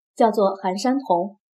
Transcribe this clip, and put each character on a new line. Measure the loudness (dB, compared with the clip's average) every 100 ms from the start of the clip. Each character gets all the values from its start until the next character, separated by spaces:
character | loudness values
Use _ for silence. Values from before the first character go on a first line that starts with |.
| _ 0
叫 | 2
做 | 2 0 0
寒 | -6 -4
山 | -2 -2
童。 | 0 -2 -2 -10 _